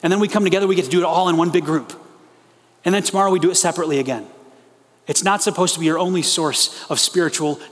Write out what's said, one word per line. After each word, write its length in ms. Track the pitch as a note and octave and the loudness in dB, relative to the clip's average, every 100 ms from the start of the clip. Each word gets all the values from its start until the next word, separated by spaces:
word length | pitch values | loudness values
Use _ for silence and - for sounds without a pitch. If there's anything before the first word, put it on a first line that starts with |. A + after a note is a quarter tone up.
And 120 | E3+ | 0
then 80 | G3 | 0
we 80 | G#3 | 2
come 160 | G#3+ G3 | 2 2
together, 200 | F#3+ G3 | 2 2
we 100 | F#3 | 0
get 100 | C3 | 2
to 60 | |
do 80 | F3 | 0
it 60 | F3 | 2
all 220 | E3+ F#3 | 2 2
in 80 | E3 | 2
one 140 | E3+ | 2
big 160 | F3 D3+ | 0 0
group. 260 | D#3 A#2 - - - _ _ _ _ _ _ F3 | -4 -4 -18 -20 -20 _ _ _ _ _ _ -2
And 100 | G3 | 0
then 80 | |
tomorrow 280 | - G3 G3 | 0 0 2
we 80 | F#3+ | 2
do 120 | D#3+ | 2
it 40 | F#3 | 2
separately 440 | F3+ D#3+ D#3+ C#3 | 0 -2 -2 -2
again. 260 | C3 A#2+ G#2 - - - _ _ _ _ - | -2 -6 -8 -20 -20 -20 _ _ _ _ -6
It's 180 | D3+ F#3 | -2 0
not 180 | G3+ | 0
supposed 300 | G#3 F3+ F3+ | -2 0 -2
to 80 | D#3+ | 0
be 60 | D#3+ | -2
your 120 | D#3+ | 0
only 220 | F#3 F3+ | 0 0
source 680 | D3+ - D#3 B2+ - - - | 0 0 -2 0 -2 -4 -6
of 120 | D3+ | -2
spiritual 580 | - F#3 E3 - D3+ D3 - | 0 2 0 0 -4 -4 -6